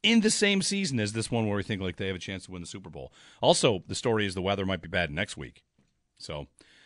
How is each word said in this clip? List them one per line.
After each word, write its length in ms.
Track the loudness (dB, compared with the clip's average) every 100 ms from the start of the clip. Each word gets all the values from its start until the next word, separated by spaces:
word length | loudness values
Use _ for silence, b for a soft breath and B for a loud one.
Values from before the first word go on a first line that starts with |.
in 180 | 6 6
the 100 | 6
same 320 | 4 4 2
season 380 | 0 -2 -2 0
as 120 | 0
this 180 | -2 -2
one 160 | 0 0
where 100 | 0
we 60 |
think, 200 | -2 -4
like, 140 | -4 -4
they 100 | -6
have 100 | -4
a 40 |
chance 260 | -8 -10 -10
to 60 |
win 100 | -14
the 40 | -12
Super 240 | -14 -14
Bowl. 220 | -14 -14 B B B
Also, 420 | 4 6 4 2 -4
the 60 |
story 300 | -4 0 2
is 100 | 0
the 80 | 0
weather 220 | -2 0
might 160 | 0 -2
be 80 | -2
bad 220 | -2 -2
next 260 | -2 -6 -6
week. 280 | -14 -16 _ _ _ _ _ _
So 300 | -10 -10 -10 _ b b